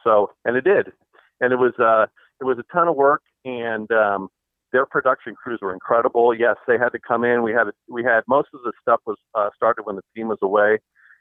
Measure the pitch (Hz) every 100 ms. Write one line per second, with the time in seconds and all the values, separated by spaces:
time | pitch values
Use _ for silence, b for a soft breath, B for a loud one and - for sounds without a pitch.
0 | 120 104 101 _ - 123 165 190 98 -
1 | _ _ b - 123 127 127 113 113 110
2 | 104 _ b - 131 120 - 175 170 139
3 | 139 151 _ _ 127 123 117 110 107 113
4 | 104 98 95 _ _ _ _ 127 135 151
5 | 131 - 120 107 131 113 98 92 - 117
6 | 123 120 120 113 117 104 - 117 120 117
7 | - 117 120 120 113 117 104 - - 120
8 | 123 113 110 139 151 139 120 - - 117
9 | - 101 _ 110 104 - 113 113 104 98
10 | - 113 113 104 98 104 104 110 _ b
11 | b b